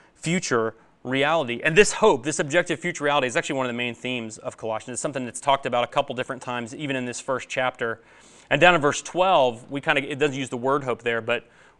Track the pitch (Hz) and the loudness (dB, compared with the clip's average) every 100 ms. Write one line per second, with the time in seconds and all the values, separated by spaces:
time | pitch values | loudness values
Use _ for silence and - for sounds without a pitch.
0 | _ _ 160 180 - 120 110 - _ _ | _ _ -2 -2 0 0 0 -4 _ _
1 | 123 131 143 165 127 120 156 160 202 - | -4 0 2 2 0 -2 2 6 4 6
2 | 214 139 139 147 151 165 170 156 175 160 | 4 4 0 -4 0 0 0 -2 -6 -4
3 | 143 143 127 143 - 139 127 120 123 117 | 0 0 0 -2 -2 -2 -2 -2 -4 -6
4 | 123 127 110 107 127 - 110 110 - 120 | -6 -6 -6 -10 -12 -8 -6 -6 -6 -6
5 | 156 135 120 - 143 139 131 120 120 147 | -6 -6 -8 -4 2 2 2 -2 0 0
6 | - 123 127 127 - 120 117 139 147 135 | -2 -2 -6 -8 -6 -6 -6 -8 -6 -4
7 | 123 117 - 127 - - 127 - 117 113 | -4 -8 -4 -6 -4 -2 -2 -2 -4 -6
8 | - - - - - 143 175 170 143 127 | -12 -20 -20 -14 0 6 6 8 4 0
9 | - 170 185 175 127 113 - 139 160 143 | -4 0 4 6 4 0 -8 -6 0 0
10 | 139 139 147 135 127 127 131 143 131 113 | 0 0 0 0 -6 -4 0 0 0 -4
11 | 120 117 110 120 - _ - | -2 -2 0 -4 -4 _ -14